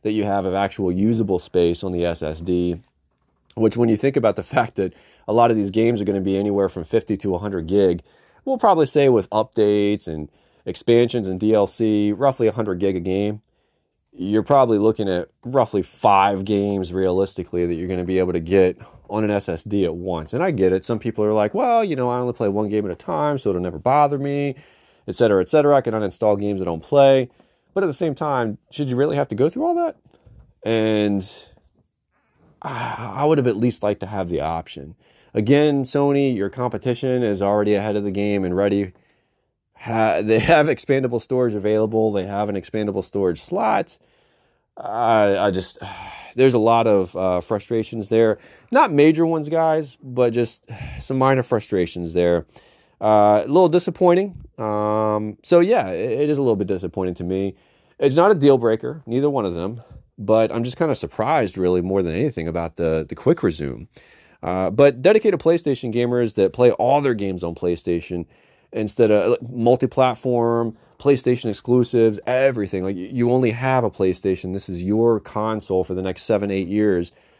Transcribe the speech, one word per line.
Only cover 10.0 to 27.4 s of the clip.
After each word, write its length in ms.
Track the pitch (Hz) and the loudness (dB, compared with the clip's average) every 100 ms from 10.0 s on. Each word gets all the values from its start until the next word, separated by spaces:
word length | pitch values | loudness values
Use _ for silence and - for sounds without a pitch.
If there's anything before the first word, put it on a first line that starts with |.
| - | -6
and 220 | 78 76 _ _ _ - | -10 -12 _ _ _ -14
expansions 640 | 90 - 117 120 123 95 | -6 2 4 2 -2 -4
and 120 | 92 | -2
D 140 | 107 | 0
L 140 | 107 98 | 2 0
C, 440 | - 110 107 104 | -2 0 0 0
roughly 360 | 104 139 127 110 | 0 -2 0 0
a 40 | |
hundred 280 | 107 107 87 | 0 -4 -2
gig 160 | 98 92 | -2 -2
a 40 | |
game. 420 | 92 95 104 104 _ _ _ _ _ _ _ | -2 -2 -4 -6 _ _ _ _ _ _ _
You're 300 | - 95 107 | -10 -2 0
probably 340 | - 143 120 107 | 4 4 4 2
looking 300 | 110 110 101 | 2 0 -2
at 220 | 90 - _ 120 | -4 -6 _ -4
roughly 380 | 131 110 101 | 0 0 -2
five 600 | 87 - 107 98 101 98 | -4 0 4 4 4 0
games 480 | 98 101 101 98 90 | -2 -2 0 -2 -4
realistically 720 | 92 92 90 98 - 87 87 87 | -2 0 0 -2 -6 -8 -4 -2
that 100 | 82 | -4
you're 120 | 90 | -6
gonna 160 | 90 | -6
be 160 | 90 92 | -2 0
able 140 | 90 | 0
to 80 | 87 | -2
get 360 | 82 98 92 - - - - | 2 4 4 0 -12 -20 -8
on 140 | 104 | -4
an 80 | 107 | -2
S 160 | 101 - | -2 -4
S 160 | 82 | -6
D 220 | 104 101 87 | -4 -2 -2
at 100 | 85 | -4
once. 380 | 92 82 78 | -6 -6 -6
And 100 | - | -4
I 80 | 170 | -4
get 220 | 92 92 | 0 2
it. 120 | 92 - | 2 -2
Some 140 | 113 | -6
people 240 | 117 107 | -4 -2
are 100 | 104 | 0
like, 200 | 107 104 | 0 0
"Well, 300 | 202 254 233 | 0 0 0
you 120 | 208 135 | 0 -2
know, 140 | 123 | -2
I 80 | 123 | -2
only 160 | 123 | -4
play 160 | 120 104 | -2 -2
one 200 | 101 104 | -2 -2
game 160 | 107 101 | -2 -4
at 60 | |
a 40 | 85 | -8
time, 420 | - 160 147 139 | -6 -4 -2 -2
so 120 | 107 | -2
it'll 120 | 90 | -4
never 180 | 90 78 | -4 -4
bother 380 | 123 143 147 143 | 0 2 2 0
me, 380 | 143 143 143 131 - _ _ _ - | -4 -4 -4 -8 -16 _ _ _ -10
et 80 | - | 0
cetera, 260 | 113 98 | 4 4
et 80 | 90 | 2
cetera. 260 | 156 143 139 | 2 4 4
I 60 | |
can 120 | 120 | 2
uninstall 460 | 110 101 - 107 101 | -2 -4 -2 0 0
games 220 | 104 98 | -2 -4
I 40 | 87 | -4
don't 180 | 82 | -6
play." 460 | - 143 139 135 123 _ | 0 6 6 6 0 _